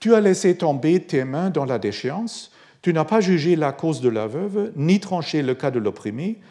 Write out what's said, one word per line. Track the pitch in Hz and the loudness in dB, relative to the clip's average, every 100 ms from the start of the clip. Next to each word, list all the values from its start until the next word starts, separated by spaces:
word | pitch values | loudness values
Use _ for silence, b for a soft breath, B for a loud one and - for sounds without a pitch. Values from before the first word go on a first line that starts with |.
Tu | 220 | 4
as | 220 | 6
laissé | 208 185 185 180 | 6 4 2 2
tomber | 165 139 156 185 | 0 0 2 2
tes | - 139 | 0 -2
mains | 131 139 190 | -2 -2 -2
dans | 156 135 | -2 -2
la | 120 | -2
déchéance, | 92 - 123 165 226 - - b b b | -4 -4 -6 -4 -6 -10 -18 b b b
tu | 180 | -2
n'as | 160 156 | 0 2
pas | 220 | 2
jugé | 185 180 156 165 | 4 2 2 2
la | 147 | 0
cause | 135 165 135 | -2 -4 0
de | 123 | 0
la | 110 107 | 0 -4
veuve, | 131 202 202 202 143 | -6 -6 -4 -6 -2
ni | 151 196 | 2 2
tranché | - 180 151 156 | 0 -6 -4 -2
le | 131 127 | -2 -2
cas | 143 | -2
de | 120 | -2
l'opprimé, | 104 - 107 113 180 220 B | -4 -4 -8 -6 -6 -8 B